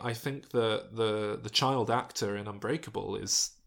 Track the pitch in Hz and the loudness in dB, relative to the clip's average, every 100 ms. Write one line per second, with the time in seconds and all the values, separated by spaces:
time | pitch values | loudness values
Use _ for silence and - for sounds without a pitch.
0 | 117 113 143 139 - 123 113 107 - 113 | -2 -4 -4 -6 -2 2 4 2 -2 0
1 | 110 107 107 107 107 - 131 135 110 120 | 2 2 0 -4 0 2 4 4 4 2
2 | 123 - 104 101 104 101 107 160 - 113 | 0 -2 -2 -2 -6 -6 -2 -2 -4 -6
3 | 98 98 98 - - - | -4 -4 0 0 0 -4